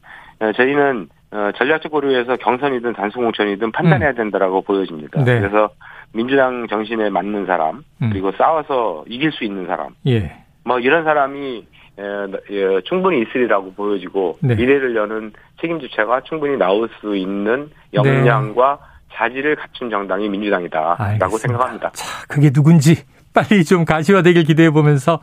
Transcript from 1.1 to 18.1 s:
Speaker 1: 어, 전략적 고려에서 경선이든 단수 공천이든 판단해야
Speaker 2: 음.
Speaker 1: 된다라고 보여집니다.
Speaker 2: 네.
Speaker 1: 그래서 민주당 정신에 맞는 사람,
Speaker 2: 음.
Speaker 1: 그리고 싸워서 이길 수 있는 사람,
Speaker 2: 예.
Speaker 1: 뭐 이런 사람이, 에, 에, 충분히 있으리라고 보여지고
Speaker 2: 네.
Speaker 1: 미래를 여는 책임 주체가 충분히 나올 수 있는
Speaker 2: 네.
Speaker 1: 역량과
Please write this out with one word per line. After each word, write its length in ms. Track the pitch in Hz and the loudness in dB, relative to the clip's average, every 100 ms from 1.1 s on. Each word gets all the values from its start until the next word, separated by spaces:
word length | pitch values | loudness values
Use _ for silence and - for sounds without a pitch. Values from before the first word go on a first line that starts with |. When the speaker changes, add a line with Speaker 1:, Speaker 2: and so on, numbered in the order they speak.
| _ _ | _ _
Speaker 1:
어, 200 | 107 101 - | -6 -4 -2
전략적 340 | 131 156 160 | 0 -2 -2
고려에서 460 | 151 139 127 120 120 | -4 0 0 0 -2
경선이든 560 | 104 123 143 127 117 | -2 -2 -2 -2 -4
단수 240 | 101 104 123 | -4 -4 -2
공천이든 520 | 120 107 104 98 113 | -2 0 -2 -2 -4
판단해야 380 | 113 165 180 151 | 0 2 2 2
Speaker 2:
음. 40 | 120 | -2
Speaker 1:
된다라고 460 | 110 98 95 95 | -2 0 0 0
보여집니다. 600 | 90 98 90 80 73 - 123 | 0 -2 -2 -8 -6 0 2
Speaker 2:
네. 140 | 120 | 2
Speaker 1:
그래서 280 | 101 104 107 - - - - | 2 2 0 -2 -20 -20 -10
민주당 520 | 107 123 139 127 123 113 | -6 0 2 2 0 -4
정신에 420 | 104 107 113 107 | -4 -2 -2 -2
맞는 360 | 92 101 104 92 | -2 -2 -4 0
사람, 380 | 87 80 110 - - | 0 0 -4 -12 -4
Speaker 2:
음. 80 | 117 | -2
Speaker 1:
그리고 220 | 101 95 - | -2 -2 0
싸워서 680 | 131 160 147 135 110 78 73 | 0 0 -2 -2 -2 -4 -10
이길 240 | 120 156 | -4 -4
수 100 | 143 | -4
있는 240 | 110 98 87 | -6 -6 -6
사람, 220 | 85 71 - 147 | -6 -8 -6 -2
Speaker 2:
예. 240 | 117 80 - _ _ | 0 -2 -10 _ _
Speaker 1:
뭐 160 | - 123 | -4 0
이런 240 | 123 165 | 2 2
사람이, 600 | 156 151 135 143 139 117 90 _ - - | 2 0 0 -4 -10 -10 -14 _ -20 -12
에, 60 | |
에, 800 | 101 101 98 95 - 101 95 95 - | -8 -6 -6 -10 -8 -2 0 0 -2
충분히 360 | 185 185 151 | -2 0 0
있으리라고 520 | 110 135 117 101 95 | 0 0 0 0 -2
보여지고 640 | 92 104 101 90 98 90 - | -6 -4 -4 -4 -4 -2 -2
Speaker 2:
네. 140 | 135 113 | 0 2
Speaker 1:
미래를 400 | 123 139 131 113 | 2 2 0 -2
여는 360 | 104 110 110 - _ - | -4 -6 -10 -16 _ -10
책임 180 | 170 165 | -8 -6
주체가 420 | 127 - 107 127 | -6 -4 -2 -2
충분히 360 | - 160 143 135 | -4 -6 -2 0
나올 320 | 92 104 113 - | 2 0 -2 -6
수 140 | 107 101 | -6 -4
있는 540 | 92 101 104 127 147 - _ | -4 -4 -2 -4 -6 -18 _
Speaker 2:
네. 60 | 98 | 0
Speaker 1:
역량과 800 | 131 | 2